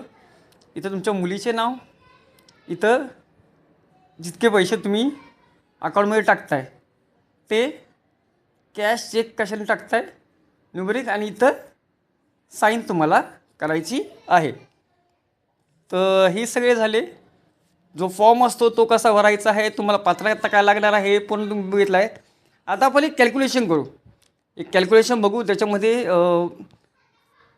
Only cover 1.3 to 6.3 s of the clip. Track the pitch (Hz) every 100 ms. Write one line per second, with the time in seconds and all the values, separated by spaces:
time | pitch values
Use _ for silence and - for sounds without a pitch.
1.3 | 196 240 226 233 254 - _ _ _ _
2.3 | _ _ _ - 175 208 262 269 - _
3.3 | _ _ _ _ _ _ _ _ _ 165
4.3 | - 226 202 185 214 202 208 269 285 -
5.3 | _ _ _ _ _ 160 202 208 214 202